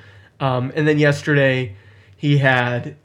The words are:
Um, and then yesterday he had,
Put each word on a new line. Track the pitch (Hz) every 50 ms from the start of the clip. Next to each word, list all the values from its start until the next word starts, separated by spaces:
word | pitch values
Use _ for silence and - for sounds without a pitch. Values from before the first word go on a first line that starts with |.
| - - - - - _ _ -
Um, | 143 135 127 123 123 135 -
and | 160 151 151
then | 151 147
yesterday | 147 147 143 147 - - 147 143 139 135 131 131 127 110 - - - - - - _ _ - _
he | - 147 143 143
had, | 135 135 131 127 123 123 123 120 - 147 - -